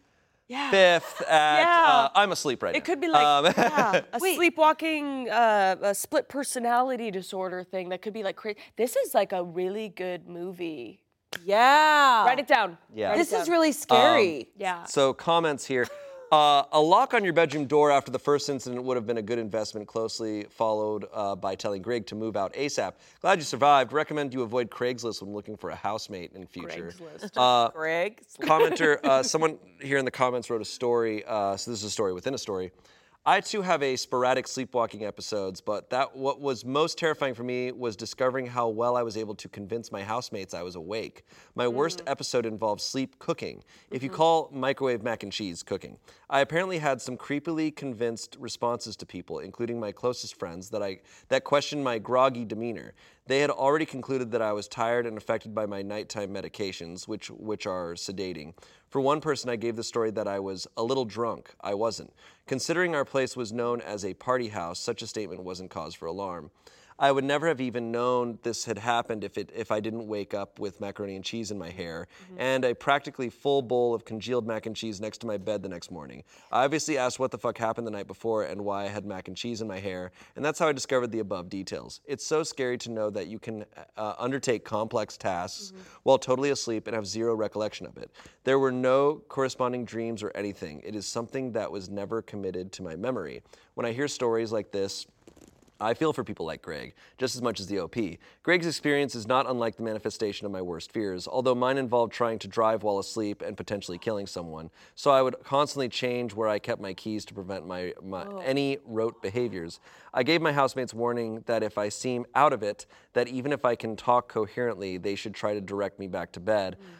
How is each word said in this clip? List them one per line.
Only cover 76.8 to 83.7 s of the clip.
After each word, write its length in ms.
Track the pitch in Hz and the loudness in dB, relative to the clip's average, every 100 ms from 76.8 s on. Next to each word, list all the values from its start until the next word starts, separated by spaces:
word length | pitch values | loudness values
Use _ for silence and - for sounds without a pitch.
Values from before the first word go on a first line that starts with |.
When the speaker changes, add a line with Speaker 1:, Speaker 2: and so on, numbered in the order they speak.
| 151 143 | 0 0
Speaker 2:
asked 220 | 127 - | 0 0
what 100 | 127 | -4
the 80 | 117 | -2
fuck 180 | 120 110 | -4 -2
happened 260 | 113 113 117 | -2 -2 -6
the 60 | |
night 160 | 107 95 | -8 -10
before 380 | 98 113 110 85 | -6 -2 -2 -2
and 160 | 95 101 | -4 -4
why 200 | 98 101 | -4 -4
I 20 | |
had 180 | 104 101 | -6 -8
mac 220 | 95 92 | -10 -10
and 100 | 92 | -10
cheese 240 | 120 113 | -8 -6
in 60 | 110 | -8
my 100 | 95 | -8
hair, 340 | 98 92 92 - - - | -8 -8 -10 -14 -18 -6
and 80 | |
that's 140 | 139 156 | -4 0
how 120 | 165 | 0
I 20 | |
discovered 400 | 139 - 131 120 | 0 0 0 0
the 80 | 113 | -2
above 300 | 101 95 90 | -4 -6 -8
details. 520 | 98 92 82 58 - - | -10 -8 -10 -12 -16 -10
It's 200 | 139 - | -10 -2
so 160 | 156 | -2
scary 380 | 151 - 127 123 | -2 -4 -2 -2
to 100 | - | -6
know 220 | 110 107 | -4 -2
that 160 | 104 87 | -4 -8
you 100 | 107 | -10
can, 280 | - 110 104 | -10 -10 -12